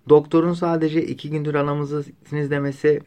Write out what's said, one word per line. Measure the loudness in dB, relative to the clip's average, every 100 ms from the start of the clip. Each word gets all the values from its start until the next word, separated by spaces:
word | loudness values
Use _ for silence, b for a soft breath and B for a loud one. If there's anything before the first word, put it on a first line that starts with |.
| 4
Doktorun | 4 6 2 0
sadece | 0 -2 0 0 0
"İki | -4 -6 -6
gündür | -6 -2 -2
anamızı | 0 -2 -4 -6 -8 -14 -8
siniz" | -6 -2
demesi, | -2 -4 0 2 2